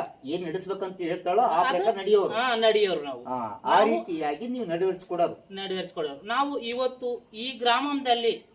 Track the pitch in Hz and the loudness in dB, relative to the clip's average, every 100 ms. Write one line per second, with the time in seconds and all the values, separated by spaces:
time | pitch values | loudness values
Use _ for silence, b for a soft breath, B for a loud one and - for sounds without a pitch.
0 | - - 131 175 170 180 180 190 190 185 | 0 -8 -6 -6 -4 -6 -6 -6 -6 -4
1 | 170 180 175 190 240 - 175 180 208 196 | -4 -4 0 2 4 4 2 2 2 0
2 | 190 208 170 208 254 226 226 214 202 160 | 4 4 4 0 0 2 4 4 4 0
3 | 143 123 123 127 113 101 127 175 220 - | -4 -8 -6 -4 -6 -4 4 6 6 2
4 | - 160 151 147 240 247 196 175 190 185 | -2 -4 -2 -4 -4 -6 -4 0 0 -2
5 | - 175 160 - - 196 190 185 170 - | -4 0 0 -2 -12 -10 -6 -6 -6 -4
6 | 151 139 208 247 285 277 233 240 254 254 | -6 -6 -4 0 0 -2 -4 -2 -2 -2
7 | 247 240 - 220 247 240 240 240 285 277 | -6 -6 -10 -8 -8 -2 2 2 2 0
8 | 254 233 233 - - | 2 2 2 -2 -6